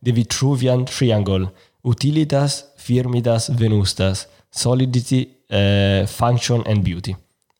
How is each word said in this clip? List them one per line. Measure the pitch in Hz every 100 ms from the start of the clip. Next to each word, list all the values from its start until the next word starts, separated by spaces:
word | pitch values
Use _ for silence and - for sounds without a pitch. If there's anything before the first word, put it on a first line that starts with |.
the | 123
Vitruvian | 120 110 - 135 131 127 127 127
triangle, | - 127 107 98 95 92 - _ _
utilitas, | 123 113 139 156 151 139 143 - - _
firmitas, | - 123 123 120 120 113 -
venustas, | 120 113 107 98 - 95 95 - _ _
solidity, | - 120 127 127 123 120 127 123 _ _
uh, | 101 101 101 98 98 104
function, | - 120 123 - 120 -
and | 107
beauty. | 90 87 95 95 _ _ _